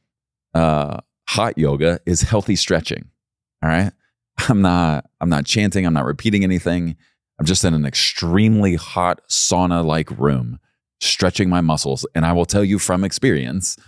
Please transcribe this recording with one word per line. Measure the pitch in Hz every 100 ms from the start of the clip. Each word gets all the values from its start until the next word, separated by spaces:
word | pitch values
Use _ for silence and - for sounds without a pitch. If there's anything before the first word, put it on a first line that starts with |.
| _ _ _ _ _
uh, | 82 80 76 73 - - _ -
hot | - 113 -
yoga | 76 69 80 87 -
is | 87
healthy | - 110 - 95
stretching. | - 85 78 - - _ _ _ _ -
All | 80
right. | 82 98 - _ _ _ - -
I'm | 107
not, | 95 87 85 76 - -
I'm | 85
not | 76 73
chanting. | 113 104 101 90
I'm |
not | 78 64
repeating | - 113 104
anything. | 95 90 - 87 85 78 _ _ _ -
I'm | 76
just | 92 92
in |
an | 80 71
extremely | - - - 85 87 110 110 101 85
hot | - - 90 87 -
sauna-like | - - 90 90 85 82 78 78
room, | - 71 67 58 62 _ _ _ -
stretching | - - 90 - 95
my | 87
muscles. | 82 80 71 67 - 82
And | 80
I |
will | 87 87
tell | 101
you | 101 98
from | - 90
experience | 95 - 135 80 62 82 92 -